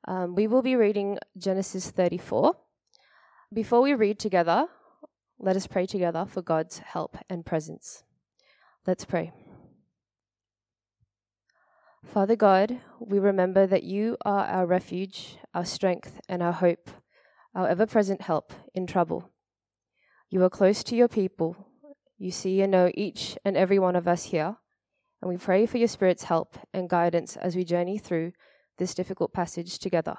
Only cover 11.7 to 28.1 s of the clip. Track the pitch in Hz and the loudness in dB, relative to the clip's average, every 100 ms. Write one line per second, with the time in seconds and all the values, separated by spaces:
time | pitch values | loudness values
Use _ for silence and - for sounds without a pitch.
11.7 | _ _ _ - 208 196 226 214 190 214 | _ _ _ -4 0 2 4 6 6 2
12.7 | 247 - - 214 202 196 190 185 190 190 | -4 -12 -20 -2 2 2 2 2 4 4
13.7 | 190 - 196 220 - - 202 - 185 180 | 2 0 -4 -2 -4 -2 -2 -2 -2 0
14.7 | 185 - 180 190 - - - - - 175 | 0 -2 -8 -8 -10 -18 -20 -12 -8 -8
15.7 | - 190 180 - - - 180 170 170 180 | -2 -2 -2 -8 -20 -10 -4 -2 2 2
16.7 | 170 - - _ _ _ _ _ 180 185 | 0 -8 -20 _ _ _ _ _ -4 -2
17.7 | 175 220 226 196 196 - 160 - - - | 0 2 2 0 -4 -2 -4 -4 -20 -12
18.7 | - 180 185 165 165 - _ _ _ _ | -8 -4 -2 0 -4 -10 _ _ _ _
19.7 | _ _ _ _ _ _ 185 185 - 190 | _ _ _ _ _ _ 2 2 4 4
20.7 | 208 - 233 240 220 190 - 160 170 - | 4 -2 2 2 2 -4 -2 -6 -6 -20
21.7 | _ 294 285 _ _ 185 180 190 190 196 | _ -20 -20 _ _ -10 -6 -2 0 4
22.7 | 185 175 - 202 - - - 202 175 185 | 4 4 2 -6 -6 -12 -6 -2 2 4
23.7 | 196 185 180 170 175 - 170 156 226 _ | 4 4 2 0 -2 0 -2 -2 -6 _
24.7 | _ _ _ _ _ 185 175 - 185 233 | _ _ _ _ _ -8 -6 2 4 4
25.7 | 240 233 - 185 180 - 165 - - - | 2 0 2 2 2 0 -2 -2 -14 -10
26.7 | 190 180 175 175 170 - - 185 175 175 | -8 -2 2 2 0 -4 -6 -4 -4 -2
27.7 | 175 175 208 - | 0 -2 -6 -4